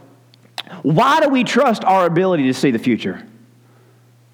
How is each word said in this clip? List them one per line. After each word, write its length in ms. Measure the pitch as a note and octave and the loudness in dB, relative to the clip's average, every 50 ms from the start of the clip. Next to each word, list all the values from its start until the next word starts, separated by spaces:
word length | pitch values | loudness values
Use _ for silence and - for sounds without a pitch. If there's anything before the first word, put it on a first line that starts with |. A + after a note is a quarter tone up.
| - - _ _ _ _ _ _ _ _ _ - - - - - | -20 -20 _ _ _ _ _ _ _ _ _ -16 -16 -16 -12 -6
Why 380 | - C#3+ D#3 E3+ A#3 C4+ D4 D#4+ | -2 0 2 2 2 2 2 2
do 80 | D#4 C#4 | 2 2
we 160 | C4+ B3+ A#3 | 0 0 -2
trust 400 | D#3+ - A#3 C#4+ B3+ G#3+ - G#3 | 0 0 0 2 2 0 0 0
our 220 | F#3+ F#3+ F#3+ F3+ | 0 2 2 2
ability 380 | E3 E3 E3+ F#3 F#3+ F3+ D#3 C3+ C3 | 2 0 0 0 0 0 0 0 -2
to 60 | B2+ | -2
see 180 | B2+ - C#3+ | 0 0 0
the 80 | A#2 A2 | 0 0
future? 420 | - B2 A2+ G#2+ - F#2+ F#2 - - - - - _ _ _ _ _ _ _ _ _ _ _ _ _ _ _ _ _ _ | -2 -2 -2 -2 -4 -6 -10 -10 -14 -20 -20 -20 _ _ _ _ _ _ _ _ _ _ _ _ _ _ _ _ _ _